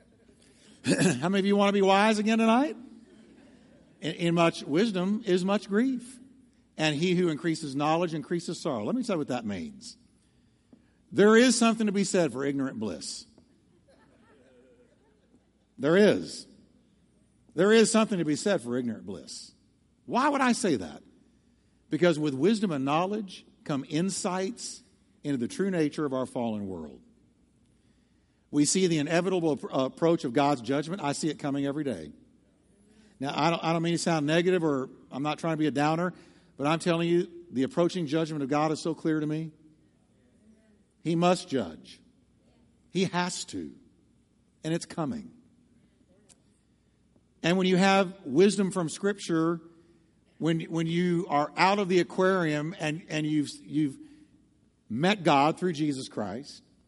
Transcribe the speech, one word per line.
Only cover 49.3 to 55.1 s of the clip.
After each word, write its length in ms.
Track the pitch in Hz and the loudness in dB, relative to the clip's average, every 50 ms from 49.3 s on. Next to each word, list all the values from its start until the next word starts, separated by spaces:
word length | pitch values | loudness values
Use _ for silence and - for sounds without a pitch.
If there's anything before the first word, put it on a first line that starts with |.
| 170 160 160 165 170 165 160 - - _ _ _ _ _ _ _ _ _ _ _ _ | -2 0 0 0 -2 -4 -8 -16 -20 _ _ _ _ _ _ _ _ _ _ _ _
when, 240 | _ 147 160 165 165 | _ -2 -2 0 -2
when 260 | 170 - 170 165 165 | -2 -4 -4 -4 -2
you 380 | 165 170 175 180 180 175 170 - - | 0 0 0 2 2 0 0 -2 0
are 220 | 147 147 151 147 - | 0 0 0 -2 0
out 220 | - 170 190 202 208 | 2 4 4 4 2
of 100 | 202 170 | 0 2
the 100 | 190 175 | 2 2
aquarium 760 | 165 - - - 185 185 190 185 170 156 151 151 151 160 - - | 2 0 0 2 2 2 2 2 0 0 -2 -2 -4 -6 -8 -6
and, 220 | 160 151 151 165 - - | -6 -6 -6 -6 -8 -6
and 160 | 160 156 151 | -6 -4 -2
you've, 260 | 151 156 151 143 - - - - | 0 0 0 -2 -2 -6 -14 -16
you've 320 | 156 143 151 156 139 131 - - - - - - _ _ _ _ _ _ _ _ _ _ _ _ _ | -6 -2 -2 -2 -2 -4 -10 -18 -20 -20 -20 -20 _ _ _ _ _ _ _ _ _ _ _ _ _
met 340 | 107 120 160 185 | -4 0 0 0